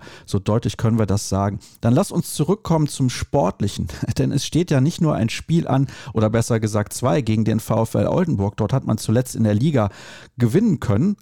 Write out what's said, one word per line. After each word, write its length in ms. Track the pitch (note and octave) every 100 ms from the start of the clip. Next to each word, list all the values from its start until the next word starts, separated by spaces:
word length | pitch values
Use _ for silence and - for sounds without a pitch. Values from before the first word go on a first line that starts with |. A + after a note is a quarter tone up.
| - - -
so 120 | G2
deutlich 380 | F#2 A2 A2 -
können 240 | A#2 A2+
wir 60 | G2
das 240 | G2+ -
sagen. 300 | F#2+ G2+ F#2+ - -
Dann 140 | A#2
lass 180 | C3 -
uns 220 | B2 -
zurückkommen 540 | - D#3 - - D#3+ D3
zum 220 | - B2+
Sportlichen, 800 | - - C#3 E3 - G2+ - F2+ -
<laughs> 160 | - -
denn 140 | C3
es 140 | C#3 -
steht 240 | D3 F3
ja 120 | C#3
nicht 180 | C#3 -
nur 160 | D#3 -
ein 140 | A2+
Spiel 380 | - - E3 -
an, 200 | C3 C3+ - -
oder 160 | A2+ G#2+
besser 300 | A2+ - A2+
gesagt 320 | A2 G#2 G#2
zwei, 300 | - B2 E3
gegen 240 | A#2 G#2+ G#2+
den 140 | A2+
VfL 480 | - A2 A2+ A2+ G#2
Oldenburg. 500 | - F3 A2 G2+ -
Dort 160 | G#2+
hat 120 | C3+ -
man 120 | A2+
zuletzt 380 | - A2+ B2 -
in 100 | A2
der 80 |
Liga 380 | G#2 D3+ C3+ G2+ - - - - -
gewinnen 440 | A#2+ D3 A3+ -
können, 340 | - G#2 F#3 G3+